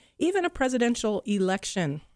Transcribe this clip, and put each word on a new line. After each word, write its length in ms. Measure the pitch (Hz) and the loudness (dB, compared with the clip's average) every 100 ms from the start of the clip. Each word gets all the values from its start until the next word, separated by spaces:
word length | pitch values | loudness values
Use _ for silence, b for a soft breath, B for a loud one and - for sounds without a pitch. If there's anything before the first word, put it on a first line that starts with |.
| b b | b b
even 280 | 330 392 349 | 0 2 0
a 40 | |
presidential 720 | - 262 254 240 240 220 202 - | 0 0 2 2 0 0 -2 -2
election. 760 | 202 185 190 - 190 160 147 - | 0 2 0 -2 -2 -2 -4 -10